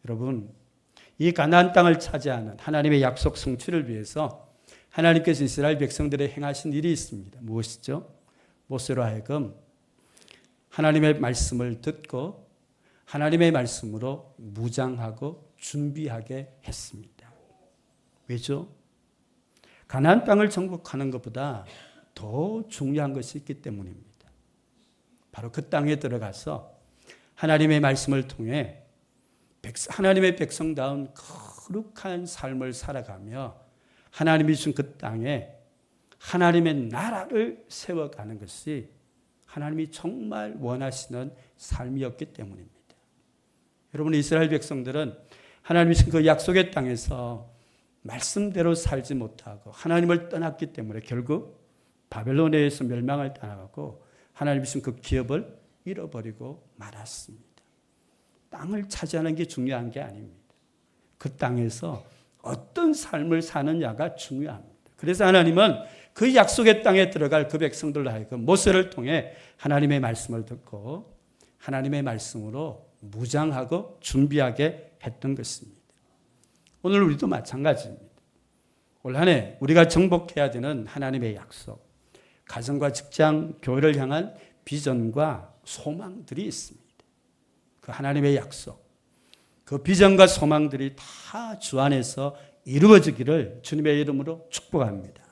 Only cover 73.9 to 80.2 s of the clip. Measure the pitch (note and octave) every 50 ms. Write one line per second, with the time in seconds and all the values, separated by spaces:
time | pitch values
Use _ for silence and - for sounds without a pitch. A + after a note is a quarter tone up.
73.9 | - _ - - - C3+ C#3 C#3+ C#3+ D3 C3+ B2 A#2 - C#3+ D#3+ E3 - - -
74.9 | _ _ - B2+ A#2 - - C3+ C#3 B2+ A#2 - - - - G#2 - _ _ _
75.9 | _ _ _ _ _ _ _ _ _ _ _ _ _ _ _ _ _ _ - F3+
76.9 | G3 G3+ G3 E3 D3 C#3+ - F#2+ E3 B2+ - - - C3 C#3+ D#3 C3+ - - G#2
77.9 | G2+ - - - _ _ _ _ _ _ _ _ _ _ _ _ _ _ _ _
78.9 | _ _ _ B2+ B2+ C#3+ E3+ F#3+ G#3+ - G2+ - - - C3+ C#3 D#3+ E3+ E3 E3
79.9 | - E3 F#3 F#3 F3+ F3